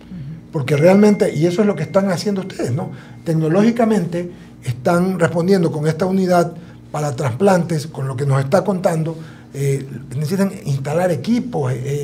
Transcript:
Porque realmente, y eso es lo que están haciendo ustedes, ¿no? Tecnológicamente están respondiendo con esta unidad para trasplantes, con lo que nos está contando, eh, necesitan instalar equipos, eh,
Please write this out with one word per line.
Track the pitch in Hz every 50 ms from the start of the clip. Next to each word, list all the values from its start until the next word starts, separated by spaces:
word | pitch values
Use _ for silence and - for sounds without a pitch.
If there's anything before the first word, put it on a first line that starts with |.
| - - - 170 135 - - - - -
Porque | - 156 123 147 147
realmente, | 135 160 185 196 202 208 208 202 - 202 156 143
y | 147 165
eso | 175 175 226
es | 202
lo | 202 190
que | - 160
están | - - 196 196 196
haciendo | 175 - - 208 202 185
ustedes, | - - - - 285 120
¿no? | 120 170 - - - - - - - - -
Tecnológicamente | 170 160 160 160 156 170 196 214 233 226 247 226 220 214 190 170 - 175 175 175 175 - - - - - - -
están | 127 117 - - 180 175 175 185 190 185 165
respondiendo | 165 156 165 175 165 190 196 185 165 147
con | 151 151 151
esta | 156 156 - 190
unidad | 180 190 190 185 180 180 175 165 165 - - - - - - - -
para | - 151 151 147 123
trasplantes, | - 147 123 113 - 196 202 185 170 151 165 165 147 143
con | - - 143 135 135
lo | 123
que | 120 143
nos | 139 135 139
está | 139 - 196 185 180
contando, | 202 190 175 190 185 165 160 151 165 160 156 - - - - - - -
eh, | 139 139 139 139 135 135 - - 117 - - 123
necesitan | 147 151 139 196 185 196 196 196 - -
instalar | 143 135 135 139 143 160 170 185 180
equipos, | 160 120 120 220 240 233 - - 170 156 131 123
eh, | 131 123 127 139 143 143